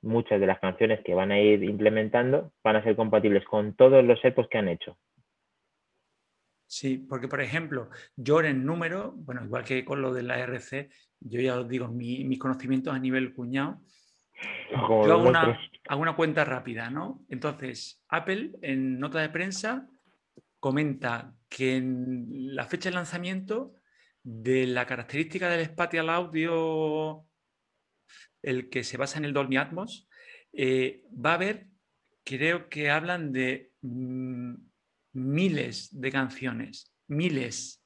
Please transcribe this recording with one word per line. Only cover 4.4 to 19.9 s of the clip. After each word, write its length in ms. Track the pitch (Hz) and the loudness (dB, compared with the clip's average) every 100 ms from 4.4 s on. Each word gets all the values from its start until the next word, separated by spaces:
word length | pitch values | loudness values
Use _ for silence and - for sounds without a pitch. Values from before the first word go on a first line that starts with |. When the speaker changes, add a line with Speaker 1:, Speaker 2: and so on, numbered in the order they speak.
| 117 | 0
Speaker 1:
que 80 | 113 | 0
han 100 | 98 | 0
hecho. 300 | 85 - - _ _ _ _ _ _ _ _ _ _ _ _ _ _ _ _ _ | -2 -8 -18 _ _ _ _ _ _ _ _ _ _ _ _ _ _ _ _ _
Speaker 2:
Sí, 300 | - 135 131 | -8 -4 -4
porque, 320 | - 131 131 | -6 -8 -4
por 100 | 139 | -4
ejemplo, 500 | 127 151 160 139 117 - - - | -2 -4 -4 -8 -8 -16 -18 -8
yo 240 | 123 151 | 2 4
en 240 | 156 135 131 | 4 0 0
número, 480 | 170 165 185 208 | -2 -4 -4 -8
bueno, 320 | 277 147 123 110 | -12 -12 -10 -6
igual 180 | 120 | -8
que 220 | 117 131 127 | -2 -4 -2
con 160 | 139 | -4
lo 120 | 131 | -2
de 100 | 127 | -4
la 160 | 123 123 | -4 -4
R 200 | 123 123 | -4 -8
C, 300 | - 135 143 _ _ _ | -8 -10 -10 _ _ _
yo 180 | 117 120 | -8 -2
ya 180 | 131 123 | 0 0
os 120 | 120 | -4
digo, 180 | 123 113 | -4 -4
mi, 380 | 120 120 127 135 | -6 -6 -4 -2
mis 120 | 131 | -2
conocimientos 560 | 135 131 131 131 131 | -2 -4 -2 -2 0
a 60 | 131 | -4
nivel 340 | 131 131 127 | 0 -2 -2
cuñado, 460 | 127 120 135 147 - _ _ _ _ _ - - - - | -6 -6 -4 -4 -8 _ _ _ _ _ -16 -12 -12 -6
Speaker 1:
Como 320 | 131 - 110 | -2 4 6
Speaker 2:
yo 40 | 107 | 8
Speaker 1:
los 120 | 170 | 8
Speaker 2:
hago 80 | 170 | 8
una, 160 | - 117 | 6 4
Speaker 1:
nuestros. 360 | 117 - - - | 2 -8 -20 -6
Speaker 2:
hago 140 | 143 | -2
una 140 | 165 156 | -2 2
cuenta 260 | 160 156 | 2 2
rápida, 460 | 135 127 120 113 117 | 0 -2 -6 -8 -6
¿no? 340 | 139 185 269 _ | -8 -8 -12 _
Entonces, 720 | 131 151 139 131 117 - - _ | -6 -6 -6 -10 -12 -14 -18 _
Apple, 420 | 160 - 190 302 - | -4 -2 -4 -4 -10
en 380 | 151 135 131 127 | -4 -2 -2 -4
nota 220 | 147 160 | -4 -2
de 80 | 156 | -2
prensa, 580 | 165 185 190 214 262 262 | -2 -4 -4 -6 -6 -10